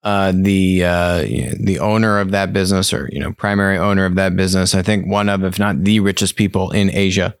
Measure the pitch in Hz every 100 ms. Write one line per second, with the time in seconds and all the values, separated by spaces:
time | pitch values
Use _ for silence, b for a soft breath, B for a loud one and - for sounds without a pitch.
0 | 104 101 95 92 98 98 95 92 87 87
1 | 87 87 64 55 - - 98 87 101 107
2 | 110 101 98 98 95 101 92 95 95 -
3 | 69 69 73 - 104 101 98 98 98 98
4 | 95 90 95 92 95 95 92 95 92 104
5 | 90 101 104 98 95 92 104 80 95 110
6 | 98 95 98 - 101 - 92 101 98 95
7 | 98 92 90 -